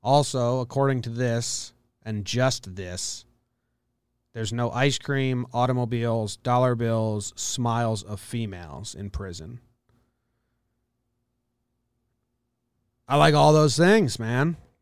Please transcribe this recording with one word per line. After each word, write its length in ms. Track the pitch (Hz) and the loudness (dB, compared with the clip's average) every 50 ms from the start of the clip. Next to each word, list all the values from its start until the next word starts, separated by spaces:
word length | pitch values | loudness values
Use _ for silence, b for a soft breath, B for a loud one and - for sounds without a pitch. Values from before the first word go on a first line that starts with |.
Also, 580 | - 117 135 147 143 - - 131 120 120 123 131 | 0 4 4 4 2 2 -2 -2 0 0 0 -2
according 420 | 127 123 - 135 135 139 135 127 120 | -4 -4 0 0 2 2 2 0 -2
to 60 | 120 | -6
this, 640 | 117 117 127 123 117 117 117 - - - - - _ _ _ _ _ _ _ | -4 -2 -2 0 0 -2 -2 -4 -6 -8 -8 -12 _ _ _ _ _ _ _
and 220 | 113 110 104 101 | -8 -6 -6 -6
just 500 | - - 120 131 131 123 - - 98 90 | -4 -2 0 2 0 0 -2 -8 -14 -12
this, 500 | 92 95 90 90 92 - - - - - _ _ _ _ _ _ _ _ _ _ _ _ _ _ _ _ _ _ _ _ _ _ | -12 -10 -10 -8 -8 -8 -8 -10 -12 -16 _ _ _ _ _ _ _ _ _ _ _ _ _ _ _ _ _ _ _ _ _ _
there's 200 | 113 113 101 113 | -8 -6 -4 -2
no 160 | 117 120 120 | -2 -2 -2
ice 260 | - 120 135 143 127 | 0 0 0 0 0
cream, 480 | - - - 139 135 135 131 127 123 123 - - | -2 -4 -4 -2 0 0 0 0 -2 -4 -4 -2
automobiles, 840 | 123 123 127 127 127 123 113 120 117 117 117 113 117 110 104 - | 0 0 2 2 0 -2 -2 -2 -2 -2 0 0 -2 -2 -4 -8
dollar 380 | - _ 127 123 123 127 127 123 | -8 _ 0 2 4 4 2 2
bills, 580 | 113 117 113 113 113 110 110 107 104 101 - - | 0 0 0 0 0 0 0 -2 -4 -6 -8 -10
smiles 680 | - - - - - 120 120 113 117 120 113 110 104 - | -10 -8 -6 -4 -2 -2 0 0 0 0 0 -2 -4 -6
of 160 | - 104 98 | -10 -12 -12
females 760 | - - - 120 113 107 92 87 87 80 71 67 104 - - | -10 -8 -6 -6 -6 -6 -8 -12 -14 -14 -14 -12 -12 -14 -12
in 160 | 73 101 98 | -10 -12 -8
prison. 500 | - - 101 95 87 90 80 80 - 123 _ _ _ _ _ _ _ _ _ _ _ _ _ _ _ _ _ _ _ _ _ _ _ _ _ _ _ _ _ _ _ _ _ _ _ _ _ _ _ _ _ _ _ _ _ _ _ _ _ _ _ _ _ _ _ _ _ _ _ _ _ _ _ _ _ _ _ _ _ | -8 -8 -8 -8 -10 -12 -14 -14 -16 -18 _ _ _ _ _ _ _ _ _ _ _ _ _ _ _ _ _ _ _ _ _ _ _ _ _ _ _ _ _ _ _ _ _ _ _ _ _ _ _ _ _ _ _ _ _ _ _ _ _ _ _ _ _ _ _ _ _ _ _ _ _ _ _ _ _ _ _ _ _
I 100 | - 131 | 0 2
like 160 | 147 147 156 147 | 4 6 6 6
all 200 | 147 147 151 156 | 6 6 8 8
those 240 | 156 151 151 123 | 6 6 4 4
things, 420 | 135 170 180 208 226 196 127 - - | 4 6 6 6 6 4 2 -2 -4
man. 380 | - 226 233 127 143 165 165 - - _ _ _ | -4 -2 0 0 0 0 -2 -6 -12 _ _ _